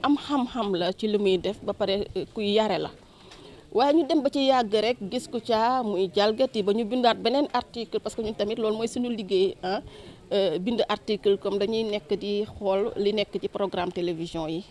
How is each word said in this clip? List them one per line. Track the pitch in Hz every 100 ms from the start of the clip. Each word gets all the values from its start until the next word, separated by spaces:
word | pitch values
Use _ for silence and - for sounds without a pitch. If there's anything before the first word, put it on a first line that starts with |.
am | 269 285
xam-xam | - 285 254 247 208 180
la | 180
ci | 190 220
li | 208
muy | 202 185
def, | 190 214
ba | 131
pare, | - 196 196 - 190
euh, | 147
kuy | - 202
yare | 208 214 175
la. | 151 - - - - - - - -
Waaye | 214 269 311
ñu | 277
dem | 320
ba | 277
ci | 285 269
yàgg | 262 220
rek | 214 214 254 196
gis | 247 -
Kouthia | 233 226 220 226 262
muy | 220 185 190
jalgati | 202 208 220 262 220
ba | 196
ñu | 214
bindaat | 214 254 240 202
beneen | 220 269 -
article, | 247 - 233 220 220
parce | 220
que | -
ñun | 214 220
tamit | 208 240
loolu | 220 220
mooy | 226
suñu | 254 247
liggéey, | 226 190 190 190 -
ah, | 180 202 - - - - -
euh, | 202 190 160
bind | 190 226 -
article | 208 - 208 208 196
comme | 202 202
dañuy | 202 220
nekk | 226 208 - 202
di | 202 202
xool | 214 - 202 196 220 -
li | 202
nekk | 214 202 196
ci | 202
programme | - 196 185 175
télévision | 180 175 165 170 170 156
yi, | 165 -